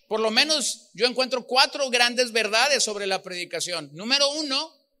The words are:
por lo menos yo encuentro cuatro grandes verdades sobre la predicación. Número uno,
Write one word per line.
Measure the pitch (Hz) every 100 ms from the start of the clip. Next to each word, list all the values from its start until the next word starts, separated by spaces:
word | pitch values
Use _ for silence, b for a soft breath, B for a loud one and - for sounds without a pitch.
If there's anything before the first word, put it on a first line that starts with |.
| _
por | 214
lo | 220
menos | 226 294 311 - - -
yo | 170 240
encuentro | 233 254 254 -
cuatro | 247 285 285 269
grandes | 240 240 240 247
verdades | 220 214 220 277 262
sobre | - 202 196
la | 190
predicación. | 190 180 175 165 165 170 143
Número | 151 220 277 285
uno, | 302 302 269 320 - _ _